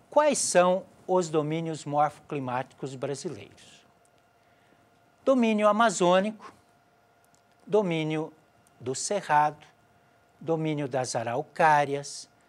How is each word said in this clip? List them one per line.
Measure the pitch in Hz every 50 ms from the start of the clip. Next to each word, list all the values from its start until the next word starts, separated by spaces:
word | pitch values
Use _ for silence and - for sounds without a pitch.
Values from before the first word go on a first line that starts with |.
| _ _
quais | - 294 302 302 254 -
são | - - - 180 180 180 180 190 - - _ _ _ -
os | 185 180 180 160
domínios | 151 156 147 151 156 165 165 160 160 151 -
morfoclimáticos | 147 143 147 151 147 - - _ _ 156 143 131 127 123 127 131 - - _ - 135 135
brasileiros. | 127 139 135 143 131 - 156 135 101 95 - - - - - - - _ _ _ _ _ _ _ _ _ _ _ _ _ _ _ _ _ _ _ _ _ _ _ _ _ _ _ _ _
Domínio | 262 269 254 233 220 220 208 214 208
amazônico, | 208 214 233 226 175 - 175 175 180 190 190 214 214 - - - - _ _ _ _ _ _ _ _ _ _ _ _ _ _ _ _ _ _ _ _ _ _
domínio | - 175 214 208 180 165 160 156 156 156 156 160 160 - _ _ _ _ _ _ _ _ _
do | 120 127 131
Cerrado, | - - - 208 196 - - 151 147 151 151 147 - - - _ _ _ _ _ _ _ _ _ _ _ _ _ _
domínio | - 143 165 156 160 156 151 147 147 127
das | 127 131 127 123 -
araucárias, | 127 113 117 117 139 147 - _ - 175 156 151 147 147 139 139 143 139 - - - - - _ _ _